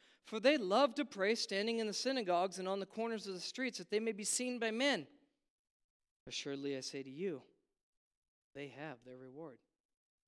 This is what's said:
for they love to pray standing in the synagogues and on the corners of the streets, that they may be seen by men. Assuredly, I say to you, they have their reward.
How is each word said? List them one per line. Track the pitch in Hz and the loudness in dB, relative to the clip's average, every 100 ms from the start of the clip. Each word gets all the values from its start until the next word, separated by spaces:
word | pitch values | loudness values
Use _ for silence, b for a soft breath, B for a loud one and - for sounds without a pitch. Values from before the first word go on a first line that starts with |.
| b b | b b
for | - 220 | -8 2
they | 254 302 | 6 6
love | 185 220 277 | 6 6 6
to | 285 | 4
pray | 262 202 196 | -4 0 2
standing | 226 - 196 220 226 | 2 0 0 0 0
in | 214 | 0
the | |
synagogues | - 254 269 180 175 190 185 | 0 0 0 2 4 2 0
and | 185 | -2
on | 196 | -2
the | 185 | -4
corners | 220 233 220 196 | -4 -2 -2 -6
of | |
the | 180 | -6
streets, | - - 254 - | -6 -2 -2 -2
that | - | -2
they | 208 | 0
may | 226 | 0
be | 208 | -2
seen | 202 - 247 247 | -2 0 0 0
by | 226 | 0
men. | 220 285 214 139 - _ _ _ _ _ _ _ _ _ _ 131 | 2 2 2 -2 -16 _ _ _ _ _ _ _ _ _ _ -8
Assuredly, | - 143 139 143 135 | -6 -4 -2 0 -2
I | |
say | 131 143 | -2 -6
to | 131 | -8
you, | 139 196 139 - _ _ _ _ _ _ _ _ _ _ | -4 -2 -2 -8 _ _ _ _ _ _ _ _ _ _
they | 139 143 | -10 -10
have | 127 151 120 | -8 -8 -10
their | 123 127 | -14 -14
reward. | 131 139 160 117 _ _ _ _ _ _ | -14 -12 -14 -14 _ _ _ _ _ _